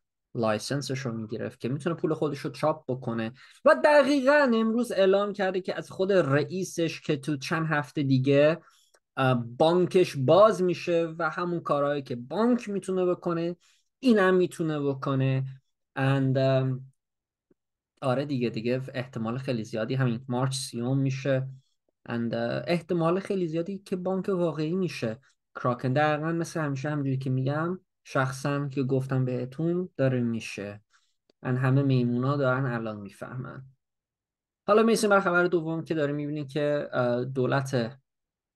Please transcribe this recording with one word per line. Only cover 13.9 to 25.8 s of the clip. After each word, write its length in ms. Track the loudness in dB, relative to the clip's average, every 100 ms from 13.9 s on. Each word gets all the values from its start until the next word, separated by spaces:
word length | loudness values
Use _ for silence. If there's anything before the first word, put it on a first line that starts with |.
| _
اینم 360 | 4 6 6 4
می‌تونه 440 | 2 0 -2 -2
بکنه. 680 | -2 -2 -2 2 2 0 -4 -10 _ _ _ -2
And، 380 | 2 2 2 2
ام، 540 | 2 2 0 -4 -10 _ _ _ _ _ _ _ _ _ _ -6
آره 240 | -2 0 0
دیگه، 240 | -2 -2
دیگه 320 | -2 -2 -2 -4
احتمال 440 | -8 -8 -6 -4 -4
خیلی 260 | -4 -4
زیادی 320 | -4 -4 -2 0
همین 300 | 0 -2 -4
مارچ 280 | -2 -2 -4
سیوم 420 | -8 -6 -2 0
می‌شه. 500 | 0 -2 -2 -2 -2 -12 _ _ _ _ -8
And، 240 | -4 -2
اه، 300 | -2 -2 -4 -2
احتمال 520 | -4 -2 -2 0 0
خیلی 280 | -2 -4 -4
زیادی 300 | -4 -6 -8
که 180 | -8 -6
بانک 340 | -4 -4 -2
واقعی 460 | 0 -2 -2 -2 -2
می‌شه 440 | -2 -4 -6 -6 _ _ _ -4
کراکن، 380 | -2 -2